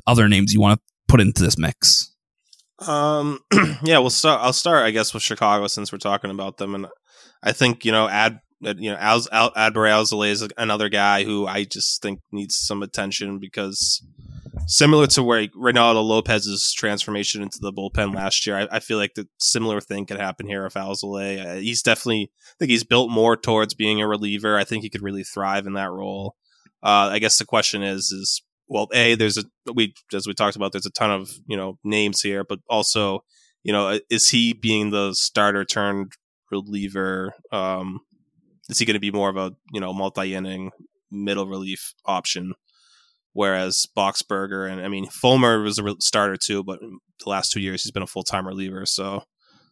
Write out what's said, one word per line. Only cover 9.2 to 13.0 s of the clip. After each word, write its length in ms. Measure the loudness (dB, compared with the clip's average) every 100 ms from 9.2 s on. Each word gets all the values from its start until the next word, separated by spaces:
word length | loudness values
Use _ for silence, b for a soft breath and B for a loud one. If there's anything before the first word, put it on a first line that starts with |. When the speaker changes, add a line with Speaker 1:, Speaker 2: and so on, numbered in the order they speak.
| 2
Speaker 2:
Al-, 200 | 2 2
Adbert 380 | 2 2 4 4
Alzolay 380 | 4 4 0 0
is 180 | -2 -6 -6
another 320 | -2 -2 0
guy 340 | 2 4 4
who 220 | 0 -2 -2
I 200 | -4 -4
just 360 | -4 -4 -2
think 200 | -4 -8 _
needs 240 | -10 -6 -4
some 240 | -4 -4
attention 560 | -6 -6